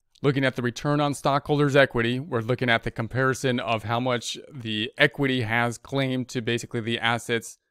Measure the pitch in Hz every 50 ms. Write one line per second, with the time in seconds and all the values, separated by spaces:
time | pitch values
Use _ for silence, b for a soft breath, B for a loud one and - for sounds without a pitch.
0 | _ _ _ _ - 143 131 139 135 127 - 131 120 120 113 - - 147 147 147
1 | 147 147 139 - - 147 135 143 - - 151 143 147 139 131 143 135 - - 120
2 | 113 117 123 127 147 180 127 117 110 117 127 - 131 120 117 113 - 113 - -
3 | 113 107 - 127 135 131 127 - - 131 120 123 - 107 113 107 101 107 120 120
4 | 127 127 120 117 - - - - - - 156 131 113 113 107 107 107 - - -
5 | 147 143 - - 143 131 131 127 113 101 113 120 120 120 113 - - - 135 139
6 | 135 131 131 127 120 - - 127 110 117 117 117 - - - 120 107 117 117 -
7 | - 113 120 113 - - 120 113 - - - - _ _